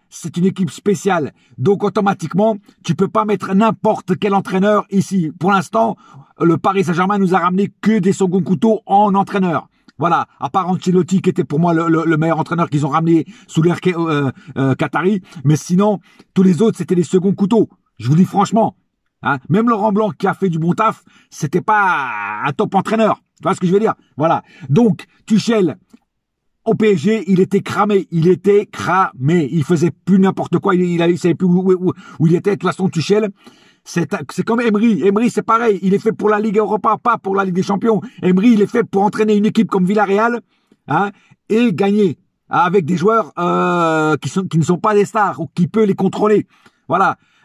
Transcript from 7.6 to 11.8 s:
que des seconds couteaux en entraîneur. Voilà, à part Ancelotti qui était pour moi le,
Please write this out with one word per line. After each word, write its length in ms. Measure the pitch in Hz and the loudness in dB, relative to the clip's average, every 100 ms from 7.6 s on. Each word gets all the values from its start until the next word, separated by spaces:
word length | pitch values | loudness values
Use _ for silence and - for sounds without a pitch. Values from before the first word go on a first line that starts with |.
| 202 - | -2 -2
que 180 | 202 220 | 0 2
des 140 | 180 | 2
seconds 300 | 185 190 185 | 0 0 0
couteaux 400 | 175 160 226 208 - | 0 0 0 0 0
en 260 | 196 208 196 | 2 2 2
entraîneur. 520 | 185 202 185 147 - _ _ - | -2 -2 -2 -2 -8 _ _ -6
Voilà, 300 | 165 160 117 - | -2 -2 -2 -8
à 100 | 135 | -4
part 200 | 196 175 | -4 -2
Ancelotti 520 | 185 185 180 165 190 | -2 0 0 2 0
qui 100 | 185 | 0
était 120 | 185 | -2
pour 160 | 156 147 | -2 0
moi 160 | 175 | 0
le, 140 | 165 | 0